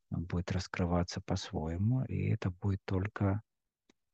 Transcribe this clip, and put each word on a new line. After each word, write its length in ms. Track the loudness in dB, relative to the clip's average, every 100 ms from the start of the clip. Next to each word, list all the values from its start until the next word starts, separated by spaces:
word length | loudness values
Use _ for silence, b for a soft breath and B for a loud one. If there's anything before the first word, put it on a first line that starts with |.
| _
он 140 | -6 -2
будет 260 | -2 0
раскрываться 720 | -2 -2 -2 2 2 2 -4
по-своему, 840 | -2 -2 -2 -4 -2 0 2 2 0
и 240 | 0 0
это 220 | 0 0
будет 300 | -2 0 -2 0
только 560 | -2 -2 0 2 2 -4 _ _ _ _ _ _